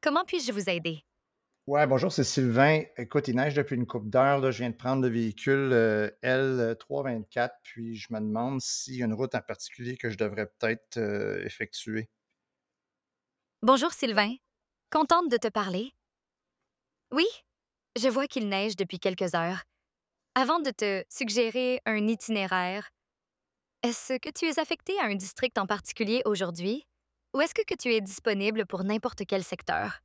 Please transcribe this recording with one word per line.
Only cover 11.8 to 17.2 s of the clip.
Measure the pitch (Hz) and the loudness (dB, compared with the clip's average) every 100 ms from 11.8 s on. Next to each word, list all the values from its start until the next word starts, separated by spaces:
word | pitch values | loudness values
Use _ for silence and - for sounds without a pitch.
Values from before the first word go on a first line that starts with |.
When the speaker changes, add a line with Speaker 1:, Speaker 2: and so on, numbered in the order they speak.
| - 110 110 _ _ _ _ _ _ _ _ _ _ _ _ _ _ _ | -8 -6 -8 _ _ _ _ _ _ _ _ _ _ _ _ _ _ _
Speaker 1:
Bonjour, | 220 269 311 | 6 6 4
Sylvain. | - 262 208 208 254 _ _ _ _ _ | -2 0 2 0 -2 _ _ _ _ _
Contente | 311 311 339 339 | 0 6 4 4
de | 233 | 2
te | 220 | 0
parler. | 214 196 180 247 _ _ _ _ _ _ _ _ _ _ _ _ | -2 -2 -4 -6 _ _ _ _ _ _ _ _ _ _ _ _
Oui, | 262 | 0